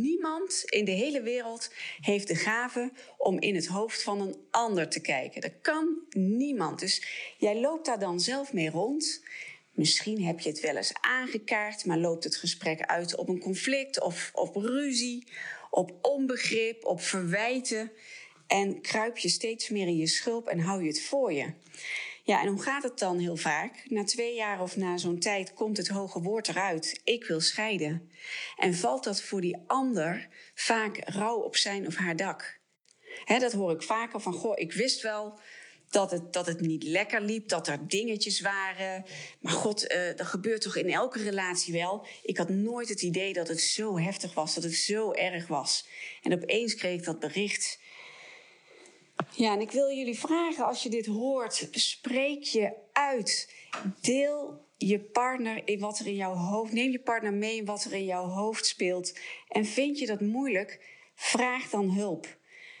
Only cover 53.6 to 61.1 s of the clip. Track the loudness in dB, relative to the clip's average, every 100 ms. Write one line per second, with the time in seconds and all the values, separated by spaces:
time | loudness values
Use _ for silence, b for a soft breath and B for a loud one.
53.6 | B -6 -6 -2 2 4 2 0 -6 -10
54.6 | -20 _ 2 2 2 2 2 2 -2 -2
55.6 | -2 -2 -2 -4 -4 -2 -2 0 0 0
56.6 | 0 2 2 0 0 0 2 0 0 -2
57.6 | -2 -4 -4 -2 -2 -2 -2 -2 -2 0
58.6 | 0 2 0 0 -2 B B B B 0
59.6 | 0 2 0 0 -2 0 0 0 0 0
60.6 | -2 -8 B B B